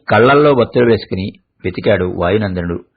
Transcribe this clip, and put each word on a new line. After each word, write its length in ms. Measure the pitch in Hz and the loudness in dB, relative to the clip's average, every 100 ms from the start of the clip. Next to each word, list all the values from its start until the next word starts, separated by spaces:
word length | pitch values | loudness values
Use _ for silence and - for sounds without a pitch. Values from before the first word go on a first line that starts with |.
| - | -2
కళ్లల్లో 420 | 107 120 143 151 | 2 4 4 4
వత్తులు 400 | 135 113 127 120 | 2 0 2 2
వేసుకుని 400 | 110 - 95 101 - _ _ 95 | 0 -2 -8 -8 -10 _ _ -10
వెతికాడు 400 | 90 90 101 92 | -6 -2 0 -2
వాయునందనుడు. 800 | 90 87 107 101 90 87 85 - | -2 -2 0 -2 -4 -6 -8 -10